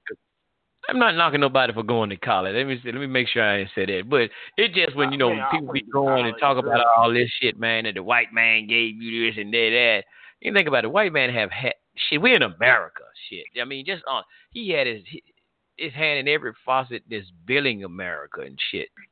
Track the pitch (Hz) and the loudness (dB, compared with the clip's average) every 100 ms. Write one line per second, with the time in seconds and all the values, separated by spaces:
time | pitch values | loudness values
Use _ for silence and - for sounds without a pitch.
0 | - - _ _ _ _ _ _ 554 254 | -16 -16 _ _ _ _ _ _ -4 2
1 | 233 165 170 147 139 131 123 110 110 120 | 2 4 2 4 2 4 2 0 -2 0
2 | 107 98 - 101 95 107 139 127 123 120 | 0 -4 0 0 0 -2 -2 -4 -8 -8
3 | 139 131 120 120 107 101 95 - 95 95 | -2 -2 0 2 2 2 -2 -4 -2 -2
4 | 107 139 113 - - - 220 180 165 135 | 0 2 2 -4 -8 -2 0 2 0 0
5 | 135 139 123 110 135 160 135 135 113 139 | -2 2 2 0 -2 -2 -2 -6 -4 0
6 | 135 131 117 113 143 127 117 117 117 113 | 2 2 0 0 0 2 2 2 6 6
7 | 117 120 123 - 123 104 113 113 110 95 | 6 4 0 0 -2 0 0 0 -2 -4
8 | 92 120 117 113 113 110 107 117 113 110 | 0 2 2 2 2 2 2 0 0 -4
9 | 117 113 113 107 104 117 113 117 120 104 | -6 -2 -2 -2 -2 0 2 4 4 2
10 | - - - - - 202 156 127 110 180 | -2 -18 -20 -12 -2 0 2 2 2 0
11 | 202 151 127 120 104 - 127 - _ - | 0 0 0 0 -4 -4 -6 -6 _ -8
12 | - 147 233 226 113 82 120 120 82 - | -4 0 4 4 2 0 4 4 2 -12
13 | - - - 92 - 120 123 139 139 185 | -20 -20 -18 -16 -12 -10 -8 -10 -10 -10
14 | - 123 - _ _ - 208 156 127 110 | -6 -8 -8 _ _ -10 -4 0 0 -4
15 | 87 160 - _ _ _ _ - 156 131 | -10 -20 -20 _ _ _ _ -12 -10 -2
16 | 156 147 139 151 123 110 - 131 123 120 | -2 0 0 0 -2 -8 -2 -2 -2 -8
17 | - 110 92 85 87 135 139 104 95 90 | -10 -12 -12 -14 -2 0 0 -4 -8 -10
18 | 90 78 73 - 69 69 - 90 65 _ | -8 -10 -12 -12 -12 -10 -8 -6 -8 _
19 | - | -20